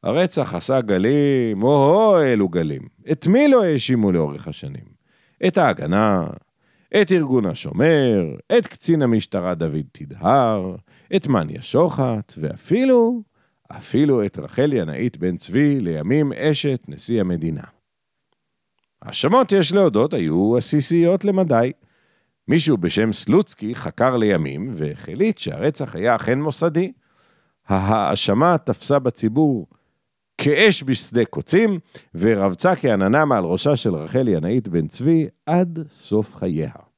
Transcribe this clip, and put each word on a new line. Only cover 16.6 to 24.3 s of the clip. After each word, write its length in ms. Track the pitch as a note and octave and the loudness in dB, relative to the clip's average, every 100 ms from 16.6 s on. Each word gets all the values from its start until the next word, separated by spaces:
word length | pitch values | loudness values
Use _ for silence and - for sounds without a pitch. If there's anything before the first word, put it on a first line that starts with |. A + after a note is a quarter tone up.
| C#3+ B2+ - | -2 -4 -8
נשיא 340 | C#2+ - A2+ | -12 -4 -2
המדינה. 420 | F#2 F2 E2 D2+ E2+ _ _ _ _ _ _ _ _ _ _ _ _ _ | 0 -2 -4 -6 -12 _ _ _ _ _ _ _ _ _ _ _ _ _
האשמות, 500 | - - - A#3 B3 | -12 -4 2 2 4
יש 220 | G3 D#3+ | 2 2
להודות, 400 | G3 C3+ G2+ C3+ | 4 2 2 0
היו 440 | C#3 E2 D#2+ G2+ A#2+ | 0 0 2 2 2
עסיסיות 680 | A#2 D3 C3+ E3+ E3+ F#3 G3+ | 0 0 0 2 2 2 0
למדי. 460 | F#3+ F3+ A#2 A#2+ - _ _ _ _ _ _ - | 0 2 2 0 -4 _ _ _ _ _ _ -2
מישהו 300 | D3+ D3+ A#2+ | 0 2 0
בשם 360 | E2+ - A2 | 0 0 -2
סלוצקי 600 | G#2 - D3+ - - G#2+ A#2 | -2 0 0 0 -6 -10 -8
חקר 420 | G#2 - B2 B2+ | -10 0 0 2
לימים, 540 | G#2+ | 2